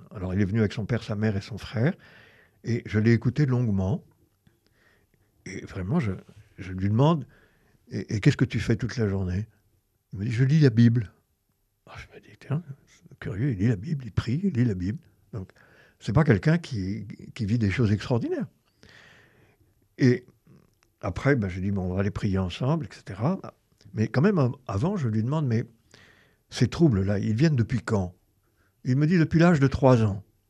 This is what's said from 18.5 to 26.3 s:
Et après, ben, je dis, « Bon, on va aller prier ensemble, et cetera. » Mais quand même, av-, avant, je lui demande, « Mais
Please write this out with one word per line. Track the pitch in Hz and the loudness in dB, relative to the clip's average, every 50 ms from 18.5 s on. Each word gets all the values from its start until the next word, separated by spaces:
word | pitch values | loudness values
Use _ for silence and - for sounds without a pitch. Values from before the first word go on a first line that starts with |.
| _ _ _ _ _ _ - - - - - - - - _ _ _ _ _ _ _ _ _ _ _ _ _ _ _ | _ _ _ _ _ _ -20 -20 -20 -20 -20 -20 -20 -20 _ _ _ _ _ _ _ _ _ _ _ _ _ _ _
Et | - 147 123 123 120 - - _ _ _ _ - - _ _ _ _ _ _ _ _ | 2 4 4 4 2 -2 -12 _ _ _ _ -20 -20 _ _ _ _ _ _ _ _
après, | - 101 87 - - 135 147 | -8 -8 -6 -2 0 0 2
ben, | 123 101 | 2 0
je | 95 87 95 | -2 -4 -4
dis, « | 90 104 | -4 -4
Bon, | 101 98 92 90 | -4 -4 -4 -4
on | 90 | -2
va | 95 | -2
aller | 98 104 | -2 -4
prier | - - - 104 92 | -4 -4 -4 -2 0
ensemble, | 95 95 87 - - 131 127 160 165 131 | 0 -2 -2 -4 -4 -2 -2 -2 -2 -4
et | 95 - | -8 -14
cetera. » | - - - 101 95 117 156 190 - - 113 - _ _ _ _ _ - - - | -16 -16 -14 -8 -4 -4 -4 -4 -4 -8 -14 -18 _ _ _ _ _ -20 -8 -4
Mais | 110 107 | -4 -4
quand | - - 127 | 0 0 2
même, | 151 214 214 | 2 4 4
av-, | 165 131 120 - - _ | 2 2 0 -2 -6 _
avant, | - 101 98 131 180 214 | -6 -4 -2 -2 -2 -2
je | 190 139 | -2 -2
lui | 113 107 110 107 | -2 -2 -2 -2
demande, « | 123 147 160 151 | -2 -2 -2 -2
Mais | 127 117 113 - - _ _ _ _ - - - - _ _ _ _ | -2 -2 -2 -4 -6 _ _ _ _ -20 -20 -20 -20 _ _ _ _